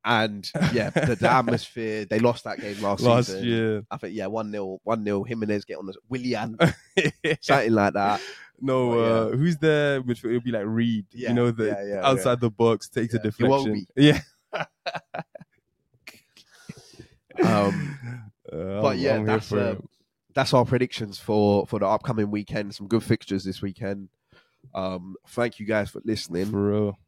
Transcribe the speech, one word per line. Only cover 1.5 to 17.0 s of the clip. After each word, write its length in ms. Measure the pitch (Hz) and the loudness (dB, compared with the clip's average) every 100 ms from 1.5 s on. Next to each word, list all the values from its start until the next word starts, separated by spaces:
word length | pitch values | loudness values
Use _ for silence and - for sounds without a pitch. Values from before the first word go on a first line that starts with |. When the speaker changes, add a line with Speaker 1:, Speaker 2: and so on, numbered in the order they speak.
| 117 - 123 110 107 101 | -2 -4 -8 -6 -6 -2
Speaker 1:
they 120 | 110 | 2
lost 240 | 120 117 | 2 2
that 140 | 110 101 | -8 -8
game 220 | 104 101 | -8 -4
last 220 | 101 101 | -2 2
Speaker 2:
Last 240 | 120 120 120 | 4 4 4
Speaker 1:
season. 180 | 95 | -2
Speaker 2:
year. 380 | 117 113 113 107 107 | -2 0 0 -2 -6
Speaker 1:
I 60 | - | -10
think, 160 | 98 | -8
yeah, 120 | 104 95 | -8 -6
one 220 | 110 107 | -6 -6
nil, 300 | 104 95 95 | -6 -8 -8
one 220 | 101 113 | -4 -2
nil, 200 | 104 101 | 0 -2
Jimenez 420 | 110 117 107 104 - | -2 -4 -2 -2 -4
get 100 | 80 | -12
on 60 | 95 | -12
the, 80 | 101 _ | -16 _
Willian. 480 | 127 127 110 120 110 160 - _ - | -6 -4 -4 -4 2 0 0 _ 0
Speaker 2:
<laughs> 420 | - - 160 156 | 0 -2 -4 -2
Speaker 1:
Something 300 | - 139 113 | 2 2 4
like 180 | 110 101 | 4 4
that. 260 | 101 101 104 - - - _ | 2 0 0 -4 -16 -20 _
Speaker 2:
No, 280 | 135 131 123 | -2 0 2
Speaker 1:
But, 40 | 117 | 2
yeah. 120 | 113 | 4
Speaker 2:
uh, 200 | 113 110 120 | 2 2 2
who's 200 | 165 160 | 0 2
there? 440 | 156 151 147 139 | 2 4 2 0
Midfield? 220 | 123 117 117 | -2 -4 0
It'll 100 | 120 | -2
be 120 | 120 | 0
like 120 | 113 | -4
Reed, 400 | 101 113 117 113 95 | -2 0 2 0 -4
Speaker 1:
Yeah, 160 | 120 117 | -8 0
Speaker 2:
you 40 | |
know, 160 | 120 120 | 2 2
the 160 | 113 110 | 2 -2
Speaker 1:
yeah, 180 | 101 101 101 | -2 -4 0
yeah, 40 | 135 | 2
Speaker 2:
outside 240 | 131 131 | 2 2
Speaker 1:
yeah. 20 | 123 | 2
Speaker 2:
the 140 | 120 | 0
box, 380 | 107 117 110 - | 2 2 2 -2
takes 240 | - 113 | -4 -2
Speaker 1:
Yeah. 80 | 110 | -2
Speaker 2:
a 20 | |
deflection. 520 | 107 - 123 139 127 | -2 0 2 2 2
Speaker 1:
Iwobi. 120 | 104 92 - | -4 -4 6
Speaker 2:
Yeah. 240 | 147 147 - _ _ | 6 6 -2 _ _
<laughs> 680 | - - _ 175 160 _ - - - - _ _ _ _ _ - - _ _ _ _ - - - - | -8 -8 _ -10 -10 _ -12 -12 -20 -20 _ _ _ _ _ -20 -20 _ _ _ _ -20 -20 -20 -20